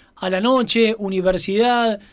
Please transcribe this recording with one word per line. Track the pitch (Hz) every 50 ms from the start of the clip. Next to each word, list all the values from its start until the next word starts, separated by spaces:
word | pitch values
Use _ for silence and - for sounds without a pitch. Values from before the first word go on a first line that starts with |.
| _ _ _
a | - - 185
la | 185 185
noche, | 202 240 262 254 240 - - 233 226 220 220 220
universidad, | 208 196 190 190 180 185 185 180 170 - 196 208 233 247 240 240 233 226 214 202 - -